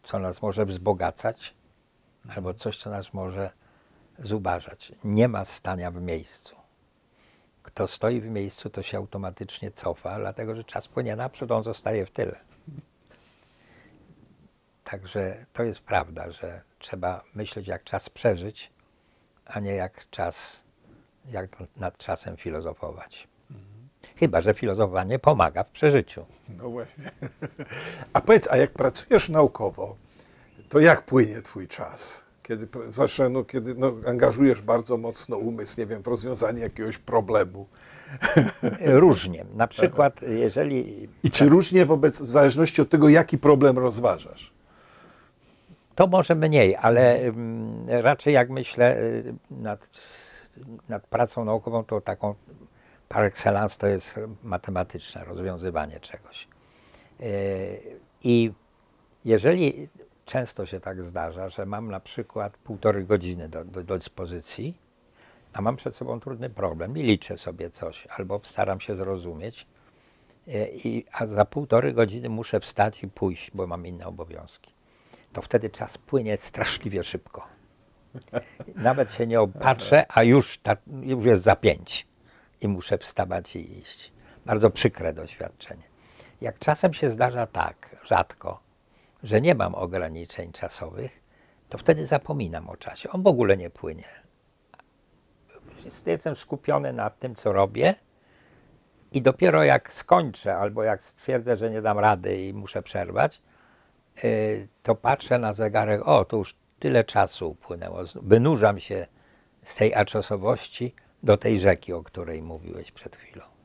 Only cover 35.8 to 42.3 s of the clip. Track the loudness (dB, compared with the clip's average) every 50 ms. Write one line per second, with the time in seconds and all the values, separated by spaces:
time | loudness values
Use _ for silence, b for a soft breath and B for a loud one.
35.8 | -6 -8 -8 -8 -4 -4 -4 -4 -4 -8 -4 -2 -2 -2 -2 -4 -8 -8 -8 -8
36.8 | -8 -8 -8 -10 _ 0 0 0 2 2 2 2 2 0 -4 -16 -18 _ B B
37.8 | B B B B B B -10 -4 B 4 4 4 4 4 -2 -4 -4 -4 -4 0
38.8 | 4 6 8 10 10 8 8 6 0 -6 -8 -10 -12 -14 -2 -2 -2 -2 2 0
39.8 | 0 2 4 4 4 4 2 -2 -8 -4 -2 0 0 0 0 0 -2 0 -2 -4
40.8 | -4 -6 -10 -14 -16 -18 -12 _ -2 0 6 6 8 10 10 8 6 6 6 6
41.8 | 6 6 6 4 4 2 2 0 -8 4